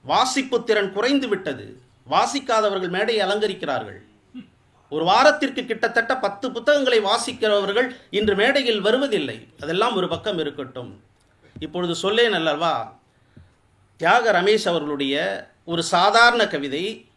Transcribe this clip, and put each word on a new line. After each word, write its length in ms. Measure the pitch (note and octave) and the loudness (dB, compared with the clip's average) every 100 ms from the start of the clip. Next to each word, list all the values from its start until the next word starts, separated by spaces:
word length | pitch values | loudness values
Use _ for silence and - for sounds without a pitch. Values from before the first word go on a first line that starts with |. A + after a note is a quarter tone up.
வாசிப்பு 600 | B2 E3+ C4 C#4 C4 A#3+ | 0 0 2 -2 -2 -4
திறன் 280 | A#3+ G#3 G3 | 0 0 0
குறைந்து 360 | G3 A#3+ C#4 C4 | -2 0 0 0
விட்டது. 520 | G3+ - A#2 G#2 G#2+ _ _ - | -4 -4 -8 -12 -20 _ _ -2
வாசிக்காதவர்கள் 760 | D#3 B3+ C4+ C4 A3 G#3+ G3 F3+ | 0 0 -2 0 0 2 -2 -4
மேடையை 380 | F3+ A3 A3 F#3+ | -2 0 0 0
அலங்கரிக்கிறார்கள். 720 | G#3 G#3 F#3+ D3 B2+ G#2+ F#2+ - _ _ B3+ - _ _ _ _ | 0 -2 -4 -4 -6 -6 -16 -20 _ _ -20 -20 _ _ _ _
ஒரு 140 | D3 | -2
வாரத்திற்கு 600 | E3 G#3+ C#4+ D4 C#4 C4 | 2 6 6 4 -2 -4
கிட்டத்தட்ட 540 | - - A3+ A#3 A3+ C4 | -6 -4 0 0 0 -2
பத்து 340 | G3 G3 C4 | -4 -6 -8
புத்தகங்களை 480 | A#3 A#3 D4 C4 A#3 | -4 0 2 4 2
வாசிக்கிறவர்கள் 960 | G3 A3+ A#3 - G#3+ G#3 G3 G3+ B3+ - - | 2 0 -2 -2 0 2 2 0 -2 -4 -6
இன்று 240 | F#3+ G#3+ | -2 0
மேடையில் 460 | G3 A#3 C#4 B3+ G#3+ | 2 2 2 0 0
வருவதில்லை. 680 | F#3+ B3 C#4 G#3 C#3 A2+ - _ | 2 2 0 -2 -4 -10 -16 _
அதெல்லாம் 360 | D3 F3 A3+ G#3 | -6 -2 0 0
ஒரு 120 | F3+ | -4
பக்கம் 300 | E3 - F3+ | -4 -6 -4
இருக்கட்டும். 640 | D3+ C#3+ B2+ B2+ A2+ G2 _ _ _ _ _ - | -6 -8 -12 -12 -16 -18 _ _ _ _ _ -14
இப்பொழுது 360 | D#3 F3+ F3 | -10 -6 -4
சொல்லேன் 380 | E3 F#3+ A3 A#3 | -2 -2 2 2
அல்லவா, 680 | F#3 D#3+ D3 E3+ C3+ G#2 - _ _ _ - - _ _ _ _ _ | 2 0 0 -2 -2 -6 -14 _ _ _ -20 -20 _ _ _ _ _
தியாக 360 | D#3+ A#3 A3+ | 2 4 4
ரமேஷ் 360 | F#3 F#3 G#3+ G#3 | 2 4 2 2
அவர்களுடைய 800 | E3+ D3 C#3+ C#3 C#3 F#3 - - _ | -2 -2 -4 -2 -2 -2 -6 -10 _
ஒரு 180 | - E3+ | -6 -4
சாதாரண 640 | E3 F3 F#3+ A3 A#3 A#3 G#3 | 0 4 6 8 6 6 0
கவிதை 560 | D#3 C#3 C#3 F#3+ A3+ - | -2 -4 -4 -6 -10 -16